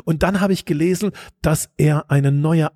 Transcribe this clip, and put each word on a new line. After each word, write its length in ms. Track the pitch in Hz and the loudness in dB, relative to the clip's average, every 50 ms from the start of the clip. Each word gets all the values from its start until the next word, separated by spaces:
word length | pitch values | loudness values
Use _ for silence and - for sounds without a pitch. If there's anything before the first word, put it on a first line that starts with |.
| - | -4
Und 180 | - 165 147 | -4 -2 0
dann 200 | 170 170 202 190 | 0 0 0 0
habe 100 | 196 196 | 0 0
ich 140 | 190 - - | -2 -2 -2
gelesen, 460 | - 160 147 165 180 185 175 - - - - - - - _ | -4 -2 0 0 0 0 0 -2 -6 -6 -8 -14 -20 -10 _
dass 280 | - 165 160 - - - _ - | -2 0 0 0 -2 -4 _ 0
er 340 | 147 151 147 151 - - | 2 2 2 0 0 0
eine 180 | 139 143 139 139 | 0 2 2 2
neue 400 | 139 143 147 156 170 165 151 147 - | 2 2 2 2 2 2 0 0 -4